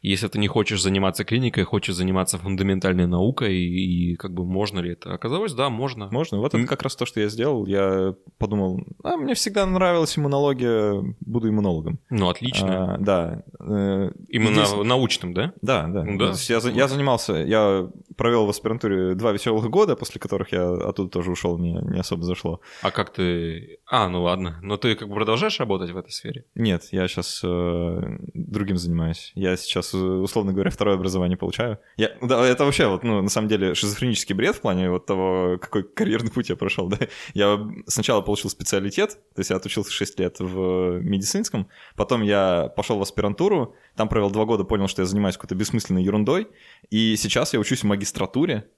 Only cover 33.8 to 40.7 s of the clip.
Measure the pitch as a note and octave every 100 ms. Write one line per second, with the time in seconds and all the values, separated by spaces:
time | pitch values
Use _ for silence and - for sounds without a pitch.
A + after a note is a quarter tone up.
33.8 | G2+ G2+ B2+ G#2+ - F#2+ C#3+ - A2 F#2
34.8 | F#2 F2 - F#2+ F#2+ F#2 F2+ F2+ - G#2+
35.8 | F#2 - G#3 G#2+ A#2 - - - F#2+ G2+
36.8 | F#2 G#2 B2 - - - G2+ G#2 G#3+ -
37.8 | - - A2 A2+ G2 G#2 G2 - - G2
38.8 | G2+ G2 G#3 - _ - F#2 F#2+ F#2+ -
39.8 | G2 - G2+ - F2+ - F#2 F#2 F#2